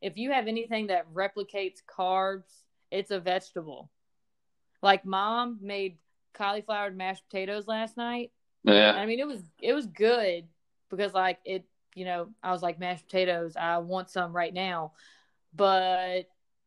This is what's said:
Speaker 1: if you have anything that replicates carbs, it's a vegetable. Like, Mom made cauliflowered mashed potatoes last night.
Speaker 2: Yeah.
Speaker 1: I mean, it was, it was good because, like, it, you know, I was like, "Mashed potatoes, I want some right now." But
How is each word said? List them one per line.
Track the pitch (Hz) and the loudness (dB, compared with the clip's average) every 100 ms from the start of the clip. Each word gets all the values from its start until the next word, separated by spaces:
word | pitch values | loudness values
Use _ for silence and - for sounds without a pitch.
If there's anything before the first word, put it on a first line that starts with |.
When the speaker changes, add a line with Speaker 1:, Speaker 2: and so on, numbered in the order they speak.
Speaker 1:
if | 196 202 | -10 -6
you | 254 | -2
have | 269 220 | 0 0
anything | 226 226 220 214 | -4 -4 -4 0
that | 180 170 160 | -2 -2 -4
replicates | 196 208 196 202 190 - - | -4 -4 -8 -6 -6 -8 -18
carbs, | - 185 190 190 196 180 - _ _ - | -4 0 2 0 -2 -10 -20 _ _ -8
it's | 190 196 | -6 -2
a | 196 | -2
vegetable. | 175 185 - 180 156 131 - _ _ _ _ _ _ _ _ - | 0 -2 -2 -10 -10 -14 -18 _ _ _ _ _ _ _ _ -2
Like, | 196 196 190 | 4 4 2
Mom | 190 208 226 240 226 | -2 0 0 -2 -6
made | 196 202 190 170 _ _ _ - | -8 -4 -6 -8 _ _ _ -6
cauliflowered | 202 208 208 208 202 190 | -2 -2 -4 -4 -4 -4
mashed | 185 190 _ | -6 -8 _
potatoes | 196 190 208 202 | -6 -4 -6 -4
last | 220 220 233 | -6 -6 -6
night. | 240 240 240 _ _ _ - | -6 -6 -8 _ _ _ 6
Speaker 2:
Yeah. | 202 107 - | 10 10 6
Speaker 1:
I | 220 | 2
mean, | 240 | -2
it | 294 | -4
was, | 240 165 - | -6 -12 -6
it | 202 285 | 0 0
was | 226 | 0
good | 165 214 240 202 170 165 _ _ _ - | 2 4 4 2 -2 -8 _ _ _ -12
because, | 185 202 185 | -4 -2 2
like, | 185 180 - | 0 0 -6
it, | 190 180 _ _ - | -8 -8 _ _ -12
you | 185 | -6
know, | 175 170 - | -6 -6 -8
I | 185 | -4
was | 180 | -2
like, | 175 165 | -2 -4
"Mashed | 180 175 - | -6 -6 -2
potatoes, | 190 180 170 170 160 | 2 2 2 -2 -4
I | 170 170 | -2 -2
want | 170 185 180 | -2 -6 -4
some | 190 175 | -4 -2
right | 175 165 180 | -2 -2 -2
now." | 190 175 156 _ - - _ _ _ 160 | -4 -4 -6 _ -20 -20 _ _ _ 2
But | 196 190 185 180 185 185 180 _ _ _ | 4 4 4 0 0 -4 -6 _ _ _